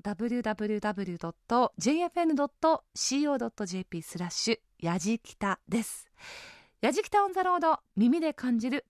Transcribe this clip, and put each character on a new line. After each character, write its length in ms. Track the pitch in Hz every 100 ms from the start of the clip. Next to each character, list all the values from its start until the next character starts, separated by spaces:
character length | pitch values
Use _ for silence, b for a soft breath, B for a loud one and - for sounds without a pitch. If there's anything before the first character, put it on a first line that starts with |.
ダ 140 | 208
ブ 160 | 180 226
リ 60 | 247
ュ 20 |
ー 40 |
ダ 120 | 220
ブ 120 | 214 214
リ 100 | 208
ュ 20 |
ー 20 |
ダ 140 | 214
ブ 100 | 202
リ 80 | 190
ュ 40 | 175
ー 20 |
ド 100 | 165
ッ 60 | - -
ト 280 | 240 247 -
ジ 140 | 185
ェ 20 |
イ 80 | 311
エ 80 | 349
フ 120 | 349
エ 40 |
ヌ 100 | 330
ド 120 | 285 285
ッ 40 | _
ト 260 | 320 320 -
シ 260 | - - 277
ー 100 | 294
オ 40 |
ー 40 | 269
ド 100 | 233
ッ 20 |
ト 160 | - 196
ジ 100 | 185
ェ 40 |
ー 40 | -
ピ 120 | 170
ー 40 |
ス 140 | - 170
ラ 120 | 175
ッ 40 |
シ 200 | - 226
ュ 60 | 226 _ _
や 200 | 165 180
じ 200 | 185 226
き 160 | -
た 260 | - 202 185 -
で 140 | 220
す。 260 | 214 - - B B B B B B _
や 100 | 220
じ 120 | 320
き 80 | -
た 120 | 415
オ 60 | 403
ン 60 |
ザ 80 | 381
ロ 140 | 370 359
ー 40 |
ド、 180 | 320 311 _ -
耳 240 | 240 330
で 120 | 311
感 260 | - 254 233
じ 120 | 240
る 160 | 277